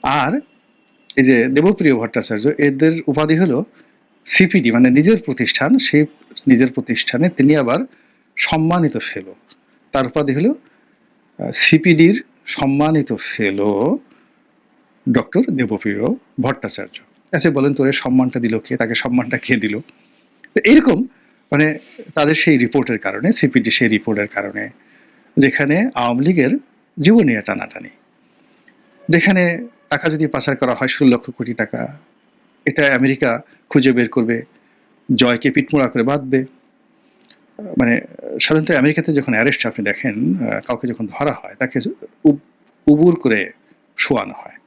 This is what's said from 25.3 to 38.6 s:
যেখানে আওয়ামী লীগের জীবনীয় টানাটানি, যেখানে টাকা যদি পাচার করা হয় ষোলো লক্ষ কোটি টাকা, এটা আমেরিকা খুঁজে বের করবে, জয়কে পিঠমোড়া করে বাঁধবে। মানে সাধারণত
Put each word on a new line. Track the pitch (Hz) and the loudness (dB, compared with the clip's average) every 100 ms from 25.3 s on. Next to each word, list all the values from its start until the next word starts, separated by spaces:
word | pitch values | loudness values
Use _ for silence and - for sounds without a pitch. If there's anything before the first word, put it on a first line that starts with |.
| - | 0
যেখানে | 139 - 139 156 247 | 0 0 0 0 0
আওয়ামী | - 120 120 | -2 -2 0
লীগের | 143 180 135 277 _ _ _ - | 0 2 0 -2 _ _ _ -2
জীবনীয় | 151 226 156 110 | 2 4 2 -2
টানাটানি, | 101 95 92 - - _ _ _ _ _ _ _ _ _ _ _ - | -4 -8 -8 -14 -20 _ _ _ _ _ _ _ _ _ _ _ -2
যেখানে | 170 196 190 175 170 - _ _ | 0 2 2 0 -2 -10 _ _
টাকা | 147 165 | -4 -2
যদি | 156 156 | -2 -4
পাচার | 139 139 135 | -2 -4 -2
করা | 127 | -2
হয় | 120 131 | -2 -4
ষোলো | - 139 | 2 2
লক্ষ | 120 - | 2 -4
কোটি | - 120 | -10 -10
টাকা, | 117 107 117 120 143 _ _ _ _ _ _ | -6 -6 -6 -10 -12 _ _ _ _ _ _
এটা | - 139 143 | -4 0 2
আমেরিকা | 131 131 131 135 117 - _ _ | 2 0 0 -2 -4 -8 _ _
খুঁজে | 143 131 | 2 2
বের | 123 117 | 2 0
করবে, | - 113 117 - _ _ _ _ _ - | -2 -2 -4 -8 _ _ _ _ _ -2
জয়কে | 117 123 120 143 | 2 4 2 0
পিঠমোড়া | 139 143 147 127 | -2 0 0 0
করে | 127 | 0
বাঁধবে। | 117 143 135 131 131 _ _ _ _ _ _ _ _ - _ - 208 - | -2 -2 -2 -2 -4 _ _ _ _ _ _ _ _ -20 _ -20 -8 -2
মানে | 117 117 - - - - | 0 0 -4 -18 -12 -4
সাধারণত | - 156 | 0 0